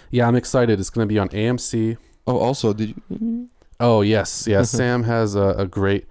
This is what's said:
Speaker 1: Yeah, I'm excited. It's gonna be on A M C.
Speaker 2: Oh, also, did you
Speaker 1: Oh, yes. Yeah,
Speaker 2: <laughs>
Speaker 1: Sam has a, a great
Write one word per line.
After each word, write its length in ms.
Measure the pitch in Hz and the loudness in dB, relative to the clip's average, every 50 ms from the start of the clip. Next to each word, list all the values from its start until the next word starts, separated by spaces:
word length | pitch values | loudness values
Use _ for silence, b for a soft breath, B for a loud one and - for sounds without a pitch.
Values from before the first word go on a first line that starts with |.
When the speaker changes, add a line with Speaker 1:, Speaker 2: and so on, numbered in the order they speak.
| B B | B B
Speaker 1:
Yeah, 180 | - 120 120 117 | 0 0 2 4
I'm 80 | 120 | 2
excited. 420 | 123 - - - 131 123 113 107 98 | 2 0 0 0 0 2 2 2 0
It's 120 | 92 - | 0 -2
gonna 160 | - 117 113 | -2 -2 -2
be 120 | 101 107 107 | 0 0 0
on 100 | 98 95 | 0 0
A 140 | - 104 107 | -2 -2 -2
M 120 | 117 127 123 | -2 -2 -2
C. 380 | - - - 113 113 113 113 - b b b b _ | -4 -4 -4 -2 -2 -2 -4 -6 b b b b _
Speaker 2:
Oh, 120 | - 127 120 | -2 0 0
also, 340 | - 120 139 - - 110 | 0 0 0 0 0 -2
did 220 | 101 107 110 107 113 - - - | 0 0 -4 -6 -6 -12 -12 -12
you 400 | - - 226 233 226 240 247 247 _ _ _ _ - _ | -10 -6 -6 -4 -6 -6 -8 -12 _ _ _ _ -8 _
Speaker 1:
Oh, 220 | 120 120 113 107 | 2 2 4 4
yes. 440 | 101 101 110 104 92 - - - - | 4 4 2 2 0 -2 -6 -6 -2
Yeah, 160 | 110 104 98 | 2 2 2
Speaker 2:
<laughs> 0 | |
Speaker 1:
Sam 420 | 120 117 - 117 127 123 123 123 117 | 2 2 0 0 0 0 0 0 0
has 300 | 113 117 117 113 104 98 | 0 0 0 0 0 0
a, 200 | 101 98 98 - - | 0 0 0 0 0
a 80 | 98 | -4
great 400 | 90 - 101 98 98 101 101 - b | -4 -2 -2 0 0 0 0 -4 b